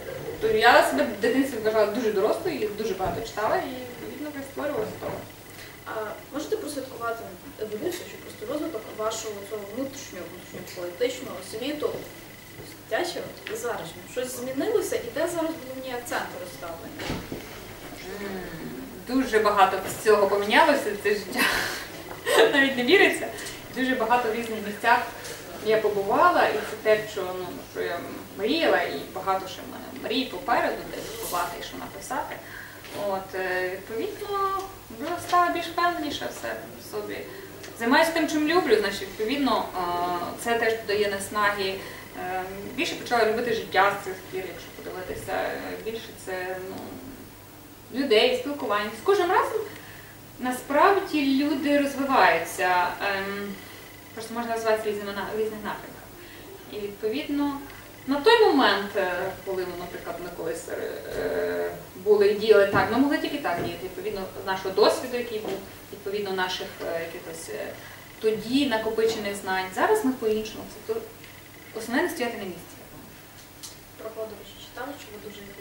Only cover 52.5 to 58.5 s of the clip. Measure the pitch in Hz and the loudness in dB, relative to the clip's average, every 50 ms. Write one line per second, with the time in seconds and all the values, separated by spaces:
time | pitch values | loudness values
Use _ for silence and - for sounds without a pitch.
52.5 | - - 190 180 180 180 180 - - - - 202 196 196 196 196 202 202 202 202 | -2 0 2 4 4 4 4 2 0 -2 -2 0 0 0 -2 -4 -4 -6 -6 -6
53.5 | 196 - - - - - - - - - - - - 226 220 220 226 233 233 233 | -8 -10 -12 -14 -14 -16 -16 -16 -18 -18 -18 -16 -12 -12 -10 -8 -6 -4 -4 -2
54.5 | 226 226 220 220 214 214 220 214 202 208 202 202 202 196 190 - 208 214 220 214 | -2 0 2 2 2 2 2 0 -2 -2 -2 -4 -4 -4 -4 -4 -2 0 0 0
55.5 | 220 214 208 208 - - - - - - - - - - - - - - - - | -2 -4 -6 -6 -6 -6 -8 -12 -14 -16 -16 -16 -16 -18 -18 -16 -16 -16 -16 -16
56.5 | - - - - - 208 202 202 202 - 220 214 226 285 294 - 285 285 285 285 | -16 -16 -14 -12 -8 -6 -6 -6 -6 -2 -2 -2 0 0 -2 0 0 0 2 0
57.5 | 277 269 - - - - - - - - - - 269 294 285 440 466 466 440 392 | 0 -4 -8 -12 -14 -16 -16 -18 -18 -8 -2 0 0 4 6 8 10 10 10 8